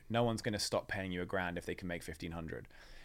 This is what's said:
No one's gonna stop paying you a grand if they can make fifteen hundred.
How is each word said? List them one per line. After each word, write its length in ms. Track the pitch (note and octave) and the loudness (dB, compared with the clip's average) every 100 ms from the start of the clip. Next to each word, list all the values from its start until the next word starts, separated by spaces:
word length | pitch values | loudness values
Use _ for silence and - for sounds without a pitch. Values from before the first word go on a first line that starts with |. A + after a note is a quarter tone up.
| - | 2
No 120 | A#2 | 4
one's 180 | A#2+ A2 | 6 4
gonna 160 | A#2+ G#2 | 2 0
stop 300 | - G#2+ - | 2 2 2
paying 220 | G#2 F#2+ | -2 0
you 120 | F2+ | 0
a 40 | F2+ | 2
grand 300 | F#2+ F2+ F2 | 2 2 0
if 80 | |
they 100 | - | -2
can 140 | F2 F2+ | -2 -2
make 140 | E2+ | -4
fifteen 300 | - D#2 F2 | -4 -6 -6
hundred. 360 | E2+ D#2+ A#1+ - - - - | -4 -4 -6 -8 -14 -16 -16